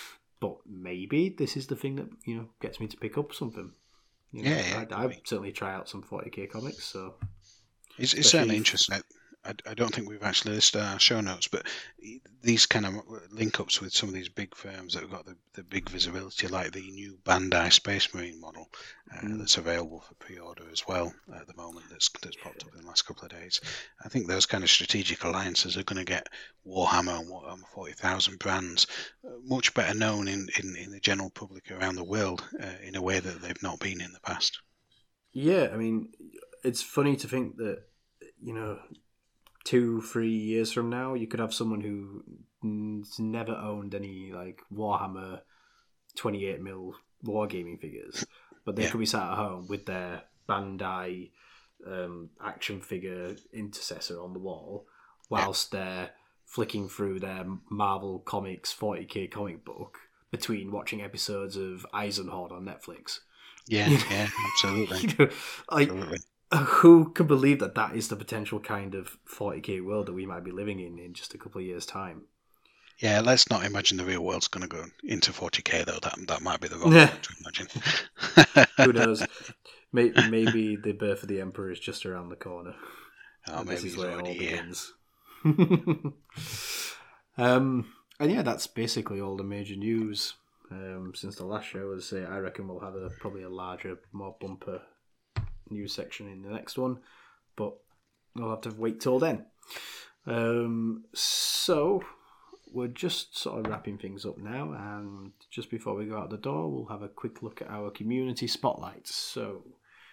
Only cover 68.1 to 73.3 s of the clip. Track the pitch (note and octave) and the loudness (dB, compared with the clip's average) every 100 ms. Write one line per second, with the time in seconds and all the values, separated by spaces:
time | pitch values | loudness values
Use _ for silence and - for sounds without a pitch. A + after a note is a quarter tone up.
68.1 | G#2 G#2+ A2+ G2+ G#2 - G#2 G2 F#2+ F#2 | -6 -4 -4 -2 -4 -4 -6 -4 -8 -10
69.1 | - - - G2+ D2+ F#2 F#2+ F#2 G#2 F#2+ | -16 -18 -6 -4 -4 -4 -4 -2 -2 -2
70.1 | F2+ F#2+ F2 F2+ F#2 G#2 F#2+ F2 E2+ F2 | -6 -6 -8 -8 -6 -6 -6 -8 -12 -14
71.1 | E2+ - - - G2 F#2 F2 - G2 F#2+ | -14 -14 -14 -12 -8 -8 -8 -8 -8 -8
72.1 | D#2 - _ _ _ _ _ - - G#2+ | -12 -18 _ _ _ _ _ -20 -2 4
73.1 | G#2 A#2 | 6 8